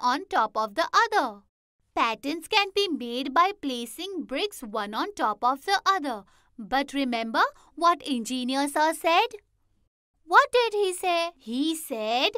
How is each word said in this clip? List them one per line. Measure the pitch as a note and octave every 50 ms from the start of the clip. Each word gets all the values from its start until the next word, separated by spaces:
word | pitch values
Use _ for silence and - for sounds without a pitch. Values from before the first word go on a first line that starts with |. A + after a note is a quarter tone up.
on | - B3 B3+ D4+ F#4+
top | - F#4+ C#4+ A3+ A3 -
of | G#3+ A3 G#3+ G3+
the | - E4 - -
other. | G4+ A#4 A4+ - G4 D4 A#3 G3+ G3+ _ _ _ _ _ _ _ _ _ _ -
Patterns | E4+ C4 A#3 A3 A3 - C#4 D#4 E4+ D#4+ -
can | A4 G#4 G4+ G4 -
be | G4+ G4+ F#4+
made | D#4 A3+ A#3+ A#3+ A#3 B3+ C4+ C#4+ C4
by | E4 F4 G4 G4+ -
placing | - C#4 B3+ A#3+ A#3 A#3 - - E4+ G4 G4 E4+ A3+
bricks | F#3+ B3+ D4 G4+ G#4 - - -
one | G#3+ G3+ A3 G3+ G3+ G#3+
on | A3+ D#4+ G#4 -
top | - C4 A3 G#3 - -
of | B3 C4+ C#4 -
the | - G4+ G4 -
other. | F#4 G4 F#4+ D4 C#4 A#3 G3+ F#3+ _ _ _ _ _ _ -
But | A3 F3+ B3+ C#4 C#4+ C#4 C4+
remember | C#4 C#4 B3+ A#3+ A3+ A3+ A3+ A3+ D#4 G#4+ C#5 C#5+ _ _ _ -
what | - E4 E4+ F4 F4 -
engineer | - C#4 A#3+ A3 A3 B3+ B3+ B3 A#3+ C4+ C4+ C#4+ C#4+
sir | C#4+ D#4 D4+ D#4+ D#4+
said? | D#4+ - E4 E4 F4+ A4 - - - _ _ _ _ _ _ _ _ _ _ _ _ _ _ _ _ _
What | D#4+ F4 A4+ C#5+ C#5 -
did | B4 A#4+ A4+ G#4
he | G#4 G#4 F#4 F4+
say? | - - F#4 F4 E4+ E4+ E4+ F4 D4
He | - A3 A#3 B3+ D4 D#4+ E4
said | D#4 - - B3+ A3 G#3+ A3 A#3 B3 C#4+ G#4+ -